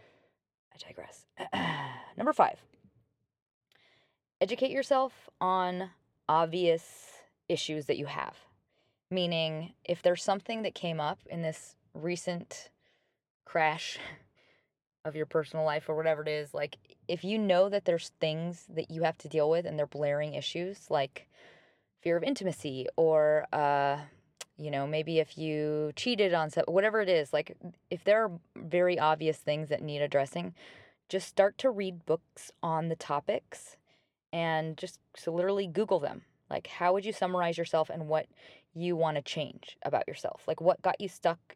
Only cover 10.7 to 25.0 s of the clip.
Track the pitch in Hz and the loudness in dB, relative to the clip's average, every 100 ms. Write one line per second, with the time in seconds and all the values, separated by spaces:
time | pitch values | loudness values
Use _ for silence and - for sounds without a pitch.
10.7 | - 170 160 147 190 - 170 160 156 - | -4 -4 -2 -2 -4 -8 -6 -6 -6 -14
11.7 | _ _ - 165 175 - 175 - - - | _ _ -8 -6 -4 -4 -8 -8 -16 -18
12.7 | _ _ _ _ _ _ _ - 170 156 | _ _ _ _ _ _ _ -4 2 2
13.7 | 160 - - - - _ _ _ _ _ | 0 -8 -10 -14 -16 _ _ _ _ _
14.7 | _ _ _ 156 151 151 165 151 160 156 | _ _ _ -10 -6 0 0 0 -2 0
15.7 | 151 - 156 160 151 151 151 147 147 147 | 0 -2 -2 0 0 -2 -4 -4 -6 -6
16.7 | - _ - - 170 185 220 208 180 196 | -8 _ -20 -6 -4 -2 0 4 6 6
17.7 | 202 185 170 - - 160 156 170 170 - | 4 2 0 -2 -4 -2 -2 -4 -8 -10
18.7 | 160 - 160 160 165 147 156 151 165 175 | -8 -6 0 0 0 -4 2 4 4 0
19.7 | 151 143 143 147 143 151 139 - 165 180 | -2 -4 -2 0 0 -2 -6 -6 -6 -6
20.7 | 202 - 147 135 - - _ - - _ | -8 -2 0 0 -6 -20 _ -20 -20 _
21.7 | _ _ _ 170 170 233 277 190 - 151 | _ _ _ 0 0 0 -2 -4 -4 -6
22.7 | 131 123 - 160 156 151 151 - 151 143 | -6 -4 2 4 6 6 4 2 0 2
23.7 | 143 143 143 147 _ _ - - - 151 | 4 2 0 -6 _ _ -20 -20 -10 -6
24.7 | 143 139 156 | -4 -2 -2